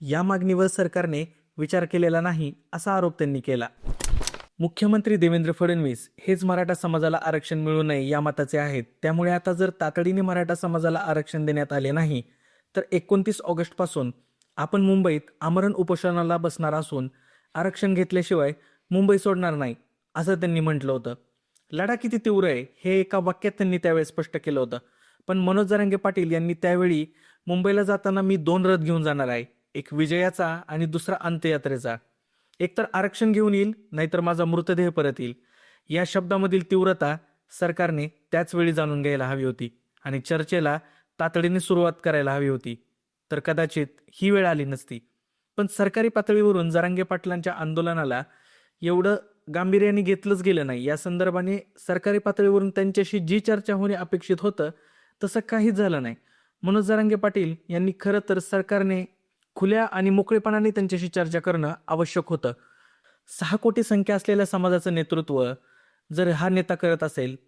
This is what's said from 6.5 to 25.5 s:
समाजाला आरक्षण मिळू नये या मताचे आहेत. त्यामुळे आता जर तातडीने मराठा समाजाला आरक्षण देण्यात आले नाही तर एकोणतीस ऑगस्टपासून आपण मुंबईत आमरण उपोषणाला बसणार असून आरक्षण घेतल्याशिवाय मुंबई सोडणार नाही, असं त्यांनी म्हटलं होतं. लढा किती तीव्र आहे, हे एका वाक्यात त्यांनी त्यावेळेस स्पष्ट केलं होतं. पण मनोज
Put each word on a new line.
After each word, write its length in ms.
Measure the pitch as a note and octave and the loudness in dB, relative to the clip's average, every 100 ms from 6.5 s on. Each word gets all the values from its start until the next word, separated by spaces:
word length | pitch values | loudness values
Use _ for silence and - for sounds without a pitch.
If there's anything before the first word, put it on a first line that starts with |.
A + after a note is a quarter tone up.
| F3+ F3+ | 0 -2
समाजाला 460 | F3+ F3 E3 D#3+ D#3+ | -2 -2 0 0 0
आरक्षण 340 | E3 D#3 - D#3+ | -2 -4 -4 -4
मिळू 260 | D#3 D#3 | 0 0
नये 240 | D#3 C#3+ C3+ | 0 -2 0
या 120 | D3 | 0
मताचे 380 | D3+ C#3+ C#3 D3+ | 0 -2 -2 -2
आहेत. 260 | C#3+ C3+ A#2 _ | -2 -4 -6 _
त्यामुळे 300 | D#3+ D#3+ F3 | -2 0 2
आता 220 | F3 F#3 | 0 0
जर 160 | F3 F#3 - | 0 0 0
तातडीने 400 | D#3 F3 F3 F#3+ | -2 0 0 2
मराठा 340 | F#3 F3 E3+ F3 | 0 0 0 -2
समाजाला 440 | F3+ E3 E3 E3 | -2 0 0 0
आरक्षण 460 | D#3 D#3 D3+ D#3+ D3+ | 0 -2 -2 -4 -2
देण्यात 280 | D3 C#3+ | -2 -2
आले 180 | C#3+ C3+ | -2 0
नाही 320 | D3 D#3+ C3+ A#2 _ _ _ _ - | 0 0 -2 -6 _ _ _ _ -6
तर 60 | - | -2
एकोणतीस 500 | F3 - G3+ G3 G3+ | -2 2 2 2 -2
ऑगस्टपासून 720 | - E3 E3+ - F3+ D#3 B2 - _ _ _ - | -4 -4 -4 -4 -4 -2 -6 -8 _ _ _ -8
आपण 240 | D3+ G3+ | -2 2
मुंबईत 400 | F#3+ F#3+ F#3 D3+ - _ | 4 4 4 0 -4 _
आमरण 320 | D#3+ F3+ G3 | 0 2 2
उपोषणाला 640 | G3+ F3 F3 F#3 F3 E3+ E3+ | 0 0 0 0 0 0 0
बसणार 360 | E3 - D#3 | -2 -2 -2
असून 360 | D#3 D#3 C#3+ C3 - _ _ _ D#3+ | -2 -4 -6 -8 -10 _ _ _ -4
आरक्षण 380 | F#3 F#3 G3 | -4 0 0
घेतल्याशिवाय 600 | F#3 F3+ F3+ E3+ F3 C#3+ D3+ _ _ _ | 2 2 0 2 2 2 -2 _ _ _
मुंबई 260 | F3+ G3 G3 | 2 4 4
सोडणार 360 | G3+ F#3 F3+ | 2 0 -2
नाही, 220 | D3 C3 A#2 _ _ _ - | -2 -4 -6 _ _ _ -4
असं 200 | E3 F#3 | 0 0
त्यांनी 240 | E3+ E3 | 0 0
म्हटलं 320 | D#3 D3+ C3+ | 0 0 -2
होतं. 220 | C3 A#2+ A#2+ _ _ _ _ _ | -4 -4 -12 _ _ _ _ _
लढा 240 | D3 G3+ A#3 | -4 -2 -2
किती 220 | A#3+ A3+ | -2 -2
तीव्र 300 | A3 G3+ F#3 | 2 2 2
आहे, 180 | B2+ C3 _ F#3 | 0 -4 _ 0
हे 140 | F#3+ | 0
एका 180 | F#3+ G3 | 2 0
वाक्यात 340 | F3+ F3+ G#3 - | -2 -2 -4 0
त्यांनी 200 | F#3+ F3+ | 0 2
त्यावेळेस 300 | F3 D#3+ D#3 | 2 2 0
स्पष्ट 300 | - D#3 D#3 | -4 -6 -6
केलं 220 | D#3 C#3+ | -2 -2
होतं. 180 | B2 B2 - _ _ _ - | -2 -6 -12 _ _ _ -4
पण 100 | F#3 | 0
मनोज 280 | F3+ | 2